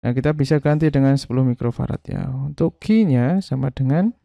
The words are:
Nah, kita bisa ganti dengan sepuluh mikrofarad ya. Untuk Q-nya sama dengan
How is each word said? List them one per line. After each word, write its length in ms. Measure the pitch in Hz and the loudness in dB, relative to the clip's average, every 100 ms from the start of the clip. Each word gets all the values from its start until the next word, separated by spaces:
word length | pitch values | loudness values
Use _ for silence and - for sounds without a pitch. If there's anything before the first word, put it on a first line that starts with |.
Nah, 80 | - | -4
kita 240 | 123 139 151 | -2 -2 0
bisa 240 | 139 156 | 0 2
ganti 320 | 147 151 156 | 2 2 2
dengan 240 | 143 135 135 | 2 2 2
sepuluh 320 | - 123 131 | 0 0 0
mikrofarad 560 | 120 120 - 127 - | 0 -4 -4 -6 -6
ya. 240 | - - - | -8 -8 -6
Untuk 560 | 131 139 147 160 - | -6 -8 -2 -2 -2
Q-nya 560 | - 220 208 131 123 185 | 0 2 4 2 2 0
sama 320 | - 131 135 | -2 -4 -4
dengan 400 | - 131 151 208 240 | -2 0 2 0 -4